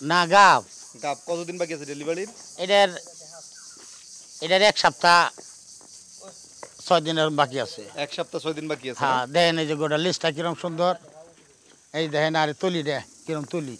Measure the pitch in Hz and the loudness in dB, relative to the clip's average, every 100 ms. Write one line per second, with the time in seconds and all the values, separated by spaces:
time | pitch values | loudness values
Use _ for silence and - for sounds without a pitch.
0 | 139 175 170 190 196 143 98 - - 120 | 2 2 4 8 8 8 2 -18 -20 -10
1 | 147 139 - 170 170 180 170 160 143 143 | -8 -8 -6 -8 -8 -6 -6 -6 -10 -10
2 | 147 170 208 226 - - 180 202 202 175 | -8 -6 -8 -14 -20 -10 0 4 4 0
3 | - - - - - - - - - - | -16 -20 -20 -20 -20 -20 -20 -20 -20 -20
4 | - - - - 160 190 208 - 185 139 | -20 -20 -20 -12 0 4 4 4 0 2
5 | 233 175 151 - - - - - - - | 4 6 4 -4 -20 -20 -20 -20 -20 -20
6 | - - - - - - - - - 175 | -20 -20 -20 -20 -20 -20 -20 -18 0 0
7 | 156 160 156 147 139 131 117 - 101 - | 0 -2 -2 0 0 0 -8 -10 -16 -10
8 | 143 - 165 175 151 156 156 151 131 120 | -10 -8 -8 -8 -8 -8 -8 -8 -8 -4
9 | 143 131 127 151 170 165 156 151 156 151 | -2 -2 0 2 2 2 -2 -2 -2 -2
10 | 175 - 165 147 170 160 175 160 175 175 | -2 -2 -4 -4 -6 -6 -8 -2 -2 -2
11 | - - 160 _ _ _ _ _ _ 151 | -10 -20 -20 _ _ _ _ _ _ -6
12 | 160 147 156 160 156 147 185 175 147 139 | -4 0 0 0 -2 -2 -4 -4 -4 -6
13 | - - - 156 139 175 143 113 | -8 -20 -10 -8 -6 -8 -8 -12